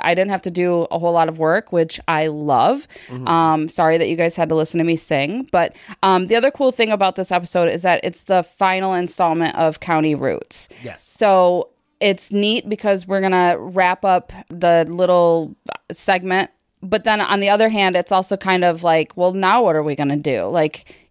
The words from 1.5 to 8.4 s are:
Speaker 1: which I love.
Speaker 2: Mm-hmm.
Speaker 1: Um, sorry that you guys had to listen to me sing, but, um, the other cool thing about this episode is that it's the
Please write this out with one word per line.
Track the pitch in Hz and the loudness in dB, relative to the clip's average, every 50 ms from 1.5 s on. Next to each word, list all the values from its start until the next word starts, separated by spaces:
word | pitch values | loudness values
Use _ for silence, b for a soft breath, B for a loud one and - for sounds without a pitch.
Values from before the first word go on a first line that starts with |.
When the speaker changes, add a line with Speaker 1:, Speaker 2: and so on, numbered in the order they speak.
| 170 214 - _ | 0 0 -2 _
Speaker 1:
which | 180 170 160 160 - - - - | -2 0 0 0 -4 -6 -4 -2
I | 165 156 156 156 | -2 0 -2 -2
love. | 151 151 147 147 135 117 123 180 262 285 - - B B B B | -4 -4 -2 0 2 4 4 2 2 0 -4 -12 B B B B
Speaker 2:
Mm-hmm. | 123 127 127 - | -14 -8 -4 0
Speaker 1:
Um, | 131 139 160 160 160 156 151 156 | 2 2 2 2 2 0 -2 -4
sorry | - - 170 160 160 165 | -2 0 2 2 2 2
that | 165 104 | 2 0
you | 165 | -2
guys | 165 170 170 170 | 0 -2 -2 -2
had | - 165 156 | -2 -2 0
to | 160 | 0
listen | 160 156 160 - 170 | 0 -2 -2 -2 -2
to | 165 | 0
me | 170 165 | 0 0
sing, | 160 - - 165 139 139 147 202 247 262 - | -2 -2 -4 -2 -2 -2 -4 -6 -8 -6 -2
but, | - 175 170 - - B B B 208 B - | 0 0 0 0 -4 B B B -8 B 0
um, | 190 190 180 185 170 | 2 2 2 2 0
the | 226 | 0
other | 233 226 269 | 2 2 0
cool | - - 277 262 | 0 0 0 0
thing | 254 - 226 220 | 0 0 0 0
about | 214 196 196 190 208 | 0 0 0 0 -2
this | - 185 - | -2 -4 -2
episode | 185 175 175 - - 180 170 170 | -2 -2 -2 -2 0 0 0 0
is | - 170 | 0 0
that | 175 185 170 - - | 0 0 0 0 0
it's | 185 170 - - | -4 -8 -8 -4
the | - 190 185 | 0 2 2